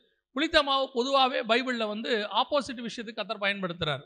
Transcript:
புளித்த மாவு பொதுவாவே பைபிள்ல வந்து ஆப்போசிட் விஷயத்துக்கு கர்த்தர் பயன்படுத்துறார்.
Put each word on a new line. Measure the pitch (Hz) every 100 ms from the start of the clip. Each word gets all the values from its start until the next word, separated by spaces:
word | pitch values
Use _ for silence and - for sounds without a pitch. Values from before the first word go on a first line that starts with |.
| _ _ _
புளித்த | 262 320 320
மாவு | 277 269 269
பொதுவாவே | 247 262 269 254
பைபிள்ல | 285 214 240 262 240 214
வந்து | 208 277 220 202
ஆப்போசிட் | 208 262 294 254 240 233
விஷயத்துக்கு | - 220
கர்த்தர் | 226 196 214
பயன்படுத்துறார். | 202 202 185 170 156 135